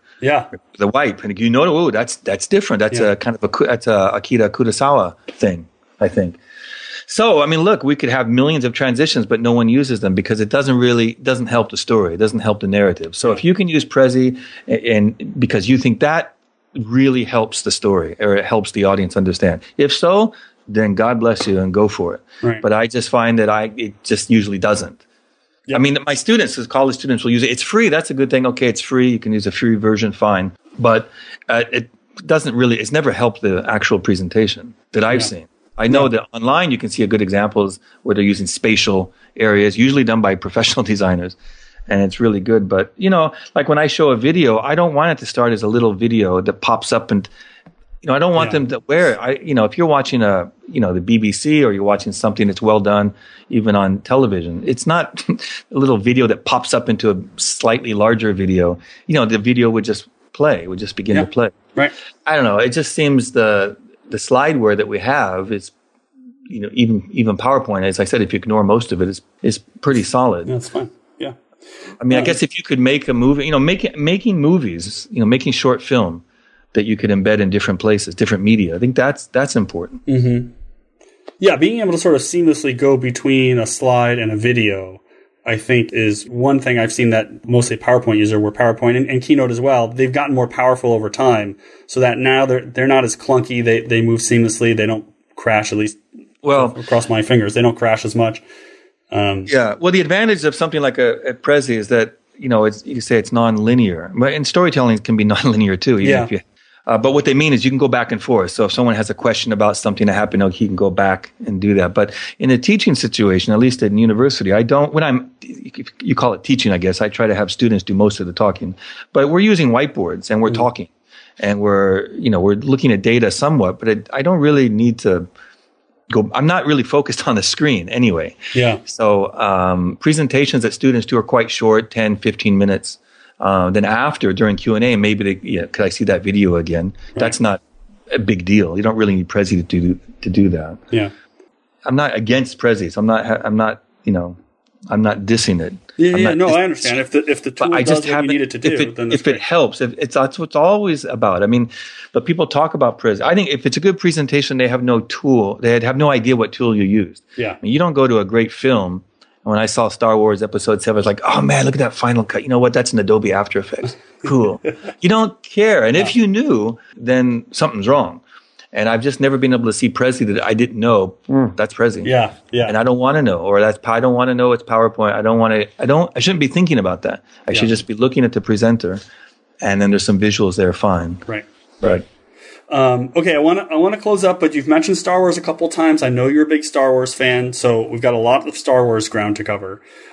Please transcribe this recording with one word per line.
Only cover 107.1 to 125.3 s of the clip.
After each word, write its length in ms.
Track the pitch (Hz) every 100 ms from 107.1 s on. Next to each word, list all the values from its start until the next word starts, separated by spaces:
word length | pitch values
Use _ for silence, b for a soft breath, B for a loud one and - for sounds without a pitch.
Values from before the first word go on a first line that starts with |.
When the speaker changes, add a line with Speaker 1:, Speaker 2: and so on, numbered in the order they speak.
Speaker 2:
what 100 | 143
they 100 | 143
mean 200 | 135 156
is 100 | 127
you 80 | 131
can 60 | 131
go 100 | 135
back 240 | 123 113
and 100 | 113
forth. 300 | - 117 90
So 140 | - 104
if 80 |
someone 200 | - 123 107
has 140 | 104
a 40 |
question 400 | 110 120 110 117
about 240 | 104 104 101
something 280 | 113 101 104
that 60 |
happened, 300 | 98 104 98
oh, 60 | 98
he 180 | 90 104
can 80 | 92
go 140 | 98
back 420 | 90 98 95 - - 226
and 160 | 98
do 120 | 104 98
that. 180 | 90
But 200 | 95 101 B B B
in 100 | 131
a 60 | 123
teaching 360 | 127 208 -
situation, 600 | 143 117 - 104 92 101
at 60 | 107
least 220 | 127 127
in 160 | 107 104
university, 540 | 113 107 135 135 98
I 120 | 101
don't, 300 | 117 139 147
when 80 | 151
I'm, 300 | 156 123 - - - - - - - -
you 120 | 240
call 200 | 127 123
it 100 | 98
teaching, 300 | - 131 110
I 40 | 90
guess, 220 | 92 92
I 80 | 107
try 180 | - 113
to 100 | 98
have 180 | 101
students 300 | - 120 104 -
do 80 |
most 260 | 98 104 101
of 80 | 90
the 60 |
talking. 420 | 85 107 92 85 92 B B B
But 160 | - 143
we're 100 | 175
using 300 | 208 190 139
whiteboards 600 | 117 147 - 87 90 -
and 120 | 107
we're 80 | 110
Speaker 1:
Mm. 60 | 113
Speaker 2:
talking. 340 | 120 120 90 _ _ b b b
And 220 | 104 101
we're, 480 | 104 98 98 95 -
you 180 | - -
know, 120 | 95
we're 140 | 95 101
looking 360 | 139 131 139
at 100 | 101
data 300 | 104 120 110
somewhat, 480 | - 143 156 92 -
but 80 | 113
it, 220 | 110 117
I 100 | 135
don't 180 | 143 180
really 280 | 147 147 123
need 320 | 107 120 117
to 260 | 107 90 87